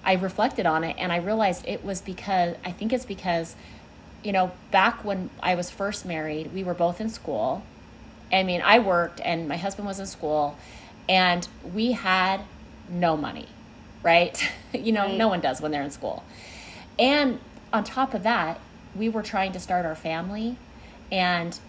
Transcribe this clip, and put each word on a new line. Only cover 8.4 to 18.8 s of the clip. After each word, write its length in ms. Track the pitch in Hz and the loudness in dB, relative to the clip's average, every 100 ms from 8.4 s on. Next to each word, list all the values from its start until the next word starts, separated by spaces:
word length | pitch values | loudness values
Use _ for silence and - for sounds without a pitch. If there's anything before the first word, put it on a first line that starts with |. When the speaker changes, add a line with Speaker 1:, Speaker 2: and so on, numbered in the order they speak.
Speaker 1:
mean, 180 | 185 175 | 2 2
I 140 | 151 226 | 6 6
worked 420 | 196 175 165 - | 6 2 0 -2
and 240 | - 165 160 | -2 -2 -2
my 80 | 165 | -4
husband 300 | 196 202 202 | -4 -4 -6
was 100 | 196 | -6
in 80 | 190 | -8
school 500 | - 151 151 147 - - - - - - | -6 0 0 0 -4 -18 -18 -20 -8 2
and 380 | 185 185 175 175 - - | 4 6 2 -2 -12 -8
we 180 | 190 233 | 0 0
had 480 | 226 190 185 185 196 - - - - - | 2 2 4 4 0 -4 -18 -20 -20 -8
no 280 | 175 170 156 | 2 2 2
money, 320 | 143 - - - - - - - | -2 -8 -14 -18 -20 -20 -20 -2
right? 380 | 170 170 175 - - - | 6 6 6 0 -6 -6
<laughs> 160 | - | -8
You 200 | - 214 | -2 0
know, 140 | 214 196 | 2 2
Speaker 2:
Right. 100 | 190 | 2
Speaker 1:
no 120 | 220 | 2
one 120 | 180 | 4
does 200 | 151 135 | 0 0
when 100 | 151 | -2
they're 100 | 147 | -2
in 80 | 143 | -4
school. 320 | - 107 - - - - - - - - - | -6 -6 -6 -12 -18 -18 -16 -16 -18 -8 2
And 420 | 254 294 277 220 - - - | 4 6 2 0 -10 -20 -2
on 100 | 220 | -2
top 300 | 208 277 269 | 0 -2 0
of 80 | 202 | 2
that, 360 | 208 233 160 170 - - | 2 2 0 -4 -12 -20